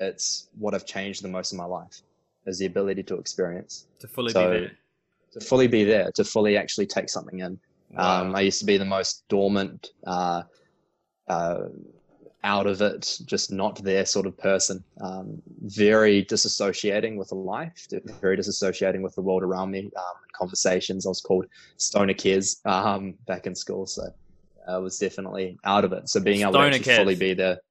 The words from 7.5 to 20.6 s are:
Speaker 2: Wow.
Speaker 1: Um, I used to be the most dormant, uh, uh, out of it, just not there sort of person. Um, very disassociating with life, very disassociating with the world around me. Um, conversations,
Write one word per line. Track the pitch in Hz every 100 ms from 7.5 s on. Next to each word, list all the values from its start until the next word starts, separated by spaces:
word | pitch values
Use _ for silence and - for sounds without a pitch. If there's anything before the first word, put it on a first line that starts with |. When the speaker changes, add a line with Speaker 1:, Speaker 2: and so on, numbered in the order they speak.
| 92 _ _ _
Speaker 2:
Wow. | - 90 92
Speaker 1:
Um, | 92
I | 95
used | 98 -
to | 104
be | 98
the |
most | 98 98 92 - _
dormant, | 101 98 101 98 - - _ -
uh, | 90 90 85 - _ _ _ _ _ _ _ -
uh, | 85 85 87 50 - - _ _ _ - _
out | 101 101 101
of | 95
it, | 104 - - - -
just | 98 -
not | 98 101 98
there | 98 95 92
sort | 101
of | 95 87
person. | 101 95 - 92 - -
Um, | 101 95 98 107 - -
very | 107 104 104 110 110 101
disassociating | 95 110 - - 101 - 107 101 113 107
with | 95
life, | 95 95 110 165 - - 98 - -
very | 95 95
disassociating | 98 - 95 90 95 95
with | 92 -
the |
world | 95 92
around | 92 92 95
me. | 98 101
Um, | 95 90 87 -
conversations, | - 92 95